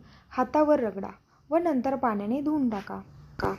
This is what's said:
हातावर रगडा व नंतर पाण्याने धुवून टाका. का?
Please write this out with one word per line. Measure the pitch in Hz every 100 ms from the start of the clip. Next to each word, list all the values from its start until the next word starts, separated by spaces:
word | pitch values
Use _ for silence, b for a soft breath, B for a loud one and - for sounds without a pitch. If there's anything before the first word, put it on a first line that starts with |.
| B B B
हातावर | - 254 302 302 294
रगडा | 220 190 196 - _ b b
व | 320
नंतर | 349 262 262 269
पाण्याने | 254 202 208 269
धुवून | 294 302 247
टाका. | 202 196 190 196 - - -
का? | 185